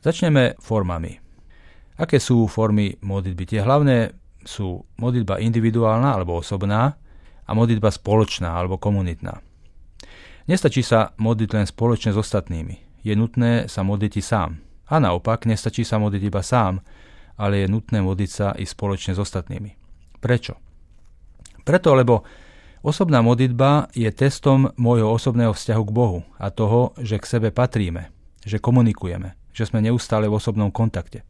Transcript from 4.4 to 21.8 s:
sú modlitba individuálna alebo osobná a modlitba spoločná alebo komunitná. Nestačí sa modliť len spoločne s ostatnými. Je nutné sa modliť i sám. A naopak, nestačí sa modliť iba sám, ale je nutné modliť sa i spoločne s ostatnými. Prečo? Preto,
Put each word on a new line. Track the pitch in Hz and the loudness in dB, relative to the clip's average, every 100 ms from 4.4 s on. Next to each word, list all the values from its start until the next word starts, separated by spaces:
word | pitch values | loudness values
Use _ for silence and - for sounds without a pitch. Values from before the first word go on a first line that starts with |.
sú | - - 95 90 - - | -18 -8 -6 -6 -12 -6
modlitba | 120 123 101 98 | -2 -2 -2 -2
individuálna | 113 113 113 113 113 110 139 110 | 0 2 2 2 2 2 2 0
alebo | 87 85 | -2 -4
osobná | - 101 98 104 131 143 - - - - | -4 -4 -2 0 0 -2 -18 -20 -20 -20
a | - | -4
modlitba | 107 117 113 107 | 0 2 2 0
spoločná | - - 107 104 - 87 85 | -2 0 2 2 -2 -6 -4
alebo | 90 92 | -4 -4
komunitná. | 104 101 90 82 90 87 - _ - - - - - - - - - | -2 -2 -2 -6 -10 -12 -18 _ -20 -20 -20 -20 -20 -20 -20 -16 -2
Nestačí | 185 151 131 | 0 2 0
sa | 120 113 107 - | 2 2 2 -2
modliť | 113 113 110 | -2 0 0
len | 107 101 | 0 -2
spoločne | - 117 113 110 101 | -2 0 0 0 -2
s | |
ostatnými. | 107 104 - 85 80 95 - - | 0 -4 -4 -8 -10 -12 -18 -12
Je | 107 | -2
nutné | 104 113 127 117 117 - | 0 0 0 2 2 -2
sa | - | -4
modliť | 95 101 104 104 | -2 -2 -2 -4
i | |
sám. | - 110 80 80 - - - | -2 -2 -2 -6 -16 -20 -2
A | 156 | 0
naopak, | 113 87 - 113 | 2 0 -2 -2
nestačí | 117 110 - - | 0 -2 -2 -4
sa | 117 107 | -2 0
modliť | 104 98 | 0 -2
iba | 101 98 | -2 -4
sám, | 95 123 101 92 - - - - - - | 0 0 2 -2 -8 -20 -20 -20 -20 -6
ale | 101 101 | -2 0
je | 95 | 0
nutné | 107 - 110 | -2 -2 -2
modliť | 95 95 101 | 0 -2 -4
sa | - 101 - | -2 -4 -4
i | |
spoločne | 92 - 101 98 - | -10 -6 -6 -4 -4
s | 92 | -4
ostatnými. | 101 95 87 - 104 - - - - - | -4 -6 -8 -10 -12 -16 -20 -20 -20 -8
Prečo? | - 120 - - - - - - - - - - - - - | 0 0 -2 -16 -18 -20 -20 -20 -20 -20 -20 -20 -20 -10 0
Preto, | 175 | 2